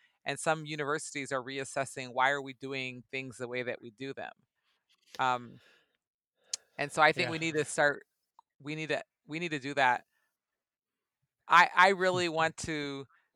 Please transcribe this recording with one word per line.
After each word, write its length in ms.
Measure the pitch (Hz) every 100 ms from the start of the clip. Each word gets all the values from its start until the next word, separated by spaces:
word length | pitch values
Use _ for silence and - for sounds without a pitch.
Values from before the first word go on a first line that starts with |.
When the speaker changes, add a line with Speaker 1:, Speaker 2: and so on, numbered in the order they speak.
| _ _
Speaker 1:
and 140 | - 139
some 260 | 170 160
universities 680 | 151 151 139 156 - 147 131
are 100 | 135
reassessing, 680 | 123 135 135 139 131 - 127
why 180 | 120 131
are 100 | 143
we 120 | 135
doing 500 | 123 135 135 127 123 -
things 280 | 135 131 120
the 100 | 123
way 160 | 123
that 180 | 123 -
we 80 | 120 104
do 140 | 135
them? 200 | 135 73 - _ _ _ _ _ _ _ -
Um, 400 | 131 123 120 127 - _ _ _ _ _ _ _ _ - _ -
and 160 | 143
so 100 | -
I 80 | 156
think 160 | 165 180
Speaker 2:
Yeah. 40 |
Speaker 1:
we 60 | 165
need 160 | 165
to 100 | 151
start, 400 | 147 - 147 143 - _ _ _ _ _
we 140 | 143 156
need 140 | 156
to, 120 | 147 - _ -
we 140 | 156
need 100 | 175
to 80 | 151
do 160 | 135
that. 300 | 139 127 123 - _ _ _ _ _ _ _ _ _ _ _ _ _ -
I, 240 | 165 180
I 140 | 175 185
really 380 | 190 185 180 175
Speaker 2:
<laughs> 120 | 160
Speaker 1:
want 160 | 160 -
to 480 | - 156 143 139 131 _ _